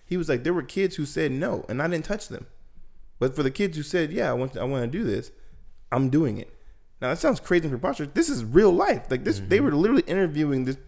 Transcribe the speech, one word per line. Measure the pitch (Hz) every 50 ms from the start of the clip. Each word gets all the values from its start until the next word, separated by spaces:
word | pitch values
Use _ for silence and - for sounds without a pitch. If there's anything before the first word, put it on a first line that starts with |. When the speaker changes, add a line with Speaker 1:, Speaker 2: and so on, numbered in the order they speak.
| -
Speaker 1:
He | - 175
was | 180 160 156
like, | 139 120 123
"There | 160 185
were | 170 131
kids | - - 190 190 180 -
who | - 147
said | 139 - 160 160 143
no, | 131 135 175 233 202 - -
and | - 113 131
I | 151
didn't | 165 175 160 156
touch | - - 202 - -
them. | - - - - - - - - - - - - - - - - - -
But | 123 135 135
for | 147 143
the | 131
kids | - - 202 185 160
who | 151 143
said, | - - 175 160 147
'Yeah, | 170 233 - 139
I | 123
want, | 123 131 135 139
I | 92 107
wanna | 131 139 131 120
do | 120 143 202 233
this,' | 123 98 107 120 - - - - - - - - - - - - -
I'm | - 131 135 131
doing | 131 151 160 123 104
it." | 101 - - - - - - - - - - - -
Now, | 131 127
that | 131
sounds | - - 302 226 -
crazy | - - 180 175 160
and | 147
preposterous. | 131 117 180 - - - 151 139 -
This | - 330 -
is | - 127 113
real | 107 123 175 220 196
life. | 175 - 392 403 247 131 - -
Like, | 131 127 -
this, | - - -
they | - - 185
Speaker 2:
Mm-hmm. | 220 285
Speaker 1:
were | 262 147
literally | 143 180 220 277 - -
interviewing | - 170 196 190 165 147 147 156 143 139 131 127
this, | 127 131 - -